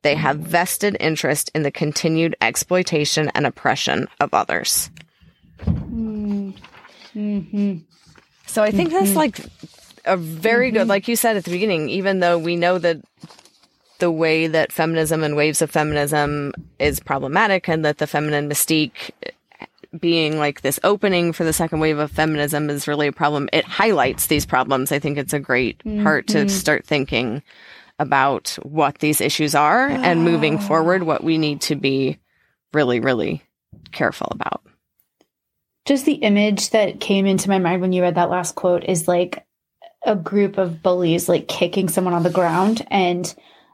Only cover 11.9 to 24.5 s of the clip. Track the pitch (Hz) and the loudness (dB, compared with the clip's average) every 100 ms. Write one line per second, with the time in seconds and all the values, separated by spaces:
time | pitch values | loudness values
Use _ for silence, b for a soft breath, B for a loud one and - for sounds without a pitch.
11.9 | 165 196 190 175 175 165 175 175 185 170 | -2 0 2 2 2 0 0 2 2 0
12.9 | 160 - _ - - _ _ _ _ _ | -2 -6 _ -20 -20 _ _ _ _ _
13.9 | - 175 160 160 160 160 160 - - 160 | -2 -2 2 2 2 2 2 0 0 0
14.9 | 165 160 160 151 147 151 147 160 165 151 | 0 0 0 0 0 0 0 0 0 0
15.9 | 147 143 151 147 147 143 - - - 147 | 0 0 0 0 -2 -6 -10 -14 -4 -2
16.9 | 143 - 139 139 170 196 190 - 160 156 | -2 -4 -6 -2 0 2 0 0 0 0
17.9 | 151 151 151 151 147 147 143 - 160 143 | -2 -2 -2 0 -2 -2 -2 0 0 0
18.9 | - - - - - _ - - _ - | -6 -16 -14 -16 -18 _ -20 -20 _ -20
19.9 | 165 170 165 156 156 147 139 135 - 185 | -4 0 2 2 0 -2 -2 -4 0 0
20.9 | 208 208 180 170 165 165 160 170 156 156 | 2 2 2 0 0 -2 0 -2 0 0
21.9 | 147 151 - 156 151 147 147 147 143 - | 0 -2 -2 0 0 -2 -2 -2 -4 -4
22.9 | 147 147 135 147 147 143 160 - - 220 | 0 0 0 0 0 0 -2 -2 0 2
23.9 | 180 131 - - 160 - | 2 2 0 0 0 0